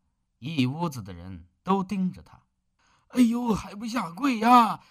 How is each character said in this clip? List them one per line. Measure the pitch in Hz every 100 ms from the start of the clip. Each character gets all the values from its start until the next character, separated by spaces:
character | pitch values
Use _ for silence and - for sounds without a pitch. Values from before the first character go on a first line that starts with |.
| _ _ _ _
一 | 127 160 127
屋 | 151 170
子 | 135
的 | 98
人 | 87 90 90 87 _
都 | - 196
盯 | 190 202 185
着 | -
他。 | - - _ _ _ _ _ _ _
“哎 | 247
呦， | 233 240 240 196
还 | 190
不 | 202 233
下 | 240 170
跪 | 175 277 226
呀？ | 226 247 220 160 _